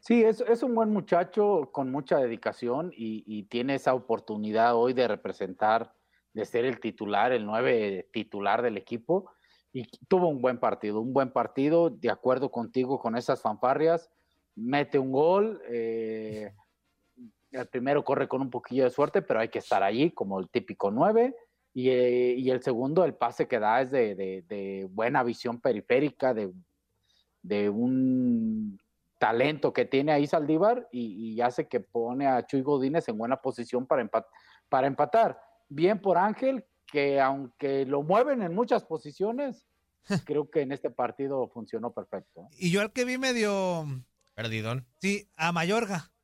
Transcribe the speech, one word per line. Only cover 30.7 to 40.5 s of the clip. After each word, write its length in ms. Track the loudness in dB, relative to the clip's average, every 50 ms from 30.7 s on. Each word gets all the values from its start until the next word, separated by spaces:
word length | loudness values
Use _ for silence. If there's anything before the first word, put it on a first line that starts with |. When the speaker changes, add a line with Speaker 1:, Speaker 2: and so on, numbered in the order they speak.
| 2 0 -2 -10 -8
Speaker 1:
y, 400 | -8 -8 -8 -8 -10 -10 -8 -4
y 60 | 0 0
hace 260 | 0 0 -2 -6 -4
que 120 | -4 -6
pone 460 | -6 _ _ -4 -4 -2 -2 -2 0
a 200 | 2 2 0 0
Chuy 160 | -2 -2 -2 0
Godínez 460 | 2 0 2 2 0 0 -2 -2 -2
en 100 | -6 -4
buena 180 | -2 -2 -4 -2 -4
posición 440 | -8 -6 -6 -10 -4 -4 -4 -2
para 160 | 0 0 0 0
empat-, 240 | 0 -2 -4 -4 -4 _ -20 _ -20 -20 _ _ _
para 180 | 0 0 2
empatar. 540 | 0 2 0 -2 2 4 2 2 2 0 -6 -16 _ _ _ _ _
Bien 320 | -4 0 2 2 2 2
por 160 | 0 0 2 2
Ángel, 460 | 2 2 0 0 -2 -2 -2 -2 -6 _ _ _ _
que 340 | -6 -2 0 2 2 4 4
aunque 640 | 4 2 2 -2 -6 -12 _ _ -4 -2 0 0 0
lo 180 | 0 0 -2 2
mueven 400 | 2 4 4 4 4 2 0 -2
en 120 | -2 0
muchas 300 | -2 0 2 0 0 0
posiciones, 840 | -2 -8 -8 -8 -10 -6 -4 -2 -2 -2 -2 -4 -6 -6 -10 _ _ _ _ _ _ _ _ _
Speaker 2:
<laughs> 200 | -4 -4 -4 -2
Speaker 1:
creo 240 | -2 -2 -2 -2 0